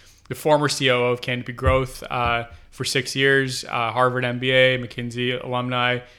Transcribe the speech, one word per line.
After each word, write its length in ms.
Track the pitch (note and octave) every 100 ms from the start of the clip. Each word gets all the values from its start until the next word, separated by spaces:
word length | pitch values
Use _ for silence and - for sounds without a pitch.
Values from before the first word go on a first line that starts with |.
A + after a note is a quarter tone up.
| - _ -
the 60 |
former 340 | - D#3 D3 C#3+
C 220 | - C3+
O 160 | B2 B2
O 40 |
of 100 | A#2+
Canopy 320 | - B2 B2
Growth, 480 | A#2+ C3 C3 C3 - -
uh, 340 | B2 A#2+ A#2 A#2 - -
for 140 | -
six 320 | C3 C3+ B2+ C3+
years, 480 | C#3 C3+ C3 B2
uh, 260 | - B2 A2+
Harvard 360 | A#2+ B2+ B2+ B2
M 120 | B2
B 120 | B2+
A, 260 | C3 B2+ B2+
McKinsey 640 | A#2+ - A#2+ A#2+ B2 B2
alumni. 580 | B2+ B2 B2 B2 B2 B2 -